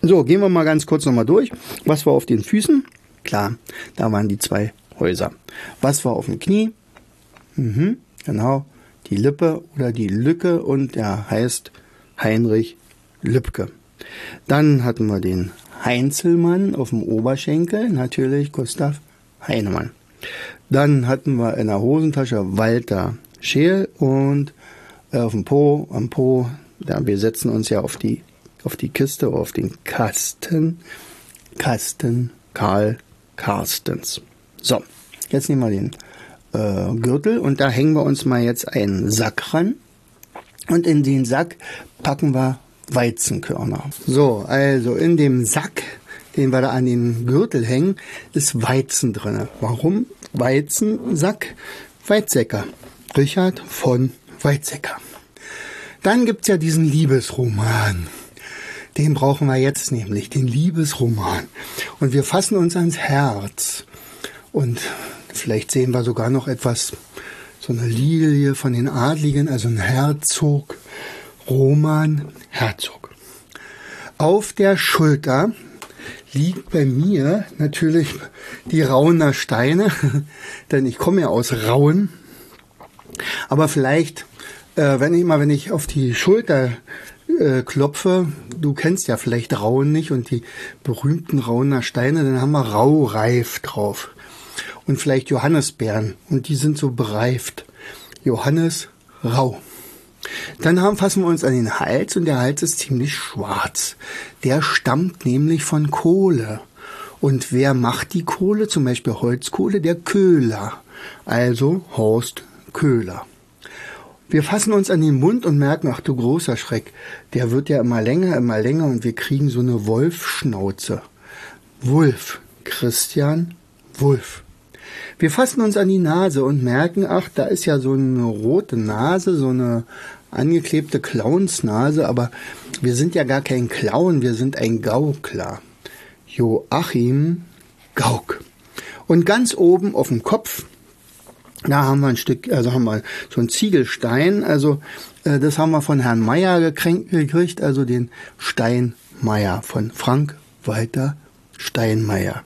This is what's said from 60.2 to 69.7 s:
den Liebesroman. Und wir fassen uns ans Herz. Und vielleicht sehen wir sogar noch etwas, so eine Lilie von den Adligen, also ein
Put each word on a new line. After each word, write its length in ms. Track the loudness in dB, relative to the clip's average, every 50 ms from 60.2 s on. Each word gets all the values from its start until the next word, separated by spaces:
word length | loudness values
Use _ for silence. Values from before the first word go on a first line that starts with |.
| -6 -4
den 180 | -2 -2 0 0
Liebesroman. 1000 | 0 2 0 0 0 0 -2 -2 -2 -2 0 0 0 0 -2 -2 -4 -4 -6 -8 -16 -18 -18 -14 -12 -12 -12 -12 -6 -2
Und 140 | -2 0 2
wir 100 | 0 0
fassen 340 | 2 0 0 0 2 2 2
uns 180 | 2 2 2
ans 220 | 2 0 0 0 -2
Herz. 840 | -2 0 0 2 2 0 0 -2 -6 -10 -8 -8 -8 -8 -8 -10 -12 _ -20 -20 -20 -20 -20 -16 -16 -16 -16 -18 -20 -6 -4
Und 260 | -2 0 0 -2 -4 -6 -10 -10 -10 -12 -14 -16 -18 -20 -14 -12
vielleicht 380 | -10 -4 -2 -2 -2 -2 -2
sehen 200 | 0 0 0 2
wir 120 | 0 0 0
sogar 260 | -2 -2 -2 0 0
noch 180 | 0 0 -2 -4
etwas, 460 | -6 -2 -2 -2 -2 -2 -4 -8 -8 -14 -20 -20 -20 -18 -18 -16 -18 -18 -20 -20 -20 -18
so 140 | -8 -6 -4
eine 140 | -2 -2 -2
Lilie 680 | 0 2 2 2 2 4 4 4 4 4 4 2 0
von 180 | 0 0 0 0
den 140 | 0 0 0
Adligen, 600 | 0 0 0 0 0 0 0 0 2 2 0 0
also 180 | 0 -2 0
ein 100 | 0